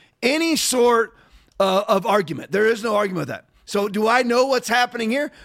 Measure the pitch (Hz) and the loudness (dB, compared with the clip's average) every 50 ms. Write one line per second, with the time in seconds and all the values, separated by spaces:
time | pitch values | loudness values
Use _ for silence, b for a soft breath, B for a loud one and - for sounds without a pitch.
0 | b b b b - 247 285 320 330 330 311 - - - 254 254 240 240 240 226 | b b b b -2 0 0 0 0 0 0 -2 -2 -2 0 2 2 4 4 2
1 | 226 - - b b b b b b b b b 196 190 185 196 208 - 202 196 | 0 -2 -6 b b b b b b b b b 0 2 2 0 2 2 0 0
2 | 185 220 196 214 185 147 156 127 - - 151 196 214 220 233 220 220 233 214 208 | 2 2 0 0 0 -2 -6 -10 -8 -4 -2 0 2 2 0 0 -2 -2 0 0
3 | 208 202 185 170 170 131 113 90 - _ _ _ _ - - 202 202 214 190 208 | 0 -2 -4 -6 -6 -8 -10 -12 -14 _ _ _ _ -6 -4 -2 -2 -2 -2 -2
4 | 214 220 233 254 254 240 240 247 254 269 262 247 - - 226 247 247 247 240 233 | 0 2 2 2 2 2 2 2 2 2 0 -2 -2 0 0 0 0 0 -2 -4
5 | 226 220 240 277 294 294 B B B | -4 -2 -2 -2 -2 -4 B B B